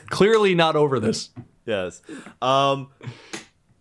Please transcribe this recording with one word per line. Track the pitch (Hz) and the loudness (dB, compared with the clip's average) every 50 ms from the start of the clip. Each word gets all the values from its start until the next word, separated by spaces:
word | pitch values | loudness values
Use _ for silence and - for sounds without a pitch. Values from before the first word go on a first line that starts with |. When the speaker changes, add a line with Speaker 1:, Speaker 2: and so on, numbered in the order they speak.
| - - | -8 -6
Speaker 1:
clearly | - - 180 208 226 220 214 196 180 | 0 2 4 4 4 4 4 2 2
not | 170 165 160 156 | 2 2 2 2
over | 151 151 147 135 123 | 2 2 2 0 0
this. | 107 110 107 - - - - - - _ _ _ - | -2 -2 -4 -4 -8 -14 -16 -20 -20 _ _ _ -8
Speaker 2:
Yes. | - 110 98 90 90 - - _ - - 131 - - - - | -6 -4 -4 -4 -6 -10 -14 _ -20 -20 -18 -18 -18 -12 -6
Um, | 117 127 135 135 139 139 139 139 131 135 _ _ - 123 120 - - - - - - _ _ _ _ _ _ _ | -2 0 2 2 2 2 0 -2 -6 -12 _ _ -18 -18 -18 -18 -20 -16 -16 -16 -16 _ _ _ _ _ _ _